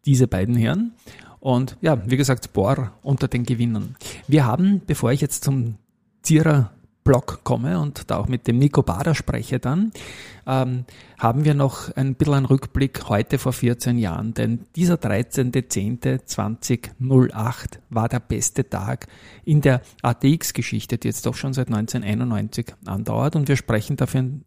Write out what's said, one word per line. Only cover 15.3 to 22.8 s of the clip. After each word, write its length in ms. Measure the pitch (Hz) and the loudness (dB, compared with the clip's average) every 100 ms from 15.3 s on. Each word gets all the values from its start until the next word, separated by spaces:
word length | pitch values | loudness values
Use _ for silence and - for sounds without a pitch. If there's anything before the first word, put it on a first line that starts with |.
| - 127 131 - | 0 0 -2 -2
zehnte 560 | - 101 123 135 131 | -4 -2 -2 -2 -2
zwanzig 680 | - - 107 113 - 120 - - | -4 -4 -4 -6 -2 -4 -4 -6
null 320 | 127 131 - | 4 4 4
acht 460 | 107 110 120 - - _ | 0 -6 -6 -12 -16 _
war 200 | 110 117 | -2 -2
der 100 | 120 | -2
beste 500 | - 117 - - 135 | -4 -4 -2 -2 -4
Tag 380 | 104 101 127 - - - - | -4 -6 -8 -10 -20 -20 -12
in 160 | - 151 | 2 4
der 200 | 139 127 - - | 4 2 -2 -4
A 120 | 120 | -2
T 200 | 120 135 | 2 2
X-Geschichte, 640 | 165 - - - 110 - 117 | 2 -2 -6 -4 -6 -4 -4
die 100 | 113 | -4
jetzt 180 | - | -2
doch 100 | 120 | -4
schon 180 | 120 135 | -4 -4
seit 160 | 131 123 | -4 -2
neunzehnhundertneunundneunzig 1040 | 110 110 - 101 107 123 107 107 - - - | -2 -2 -4 -2 -2 -2 -2 -4 -6 -10 -12